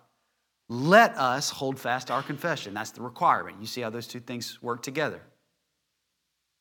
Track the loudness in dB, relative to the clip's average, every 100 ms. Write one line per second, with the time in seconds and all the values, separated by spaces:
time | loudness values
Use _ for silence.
0 | _ _ _ _ _ _ -8 -2 6 8
1 | 8 6 2 2 -2 -2 -4 -2 -2 -2
2 | 0 -2 -2 -4 -2 -4 -6 -8 -8 -8
3 | -10 2 4 4 2 -10 -8 -4 -4 -6
4 | -8 -12 -8 -8 -8 -8 -4 -4 -4 -2
5 | -2 -4 -14 _ _ _ _ _ _ _
6 | _ _ _ _ _ _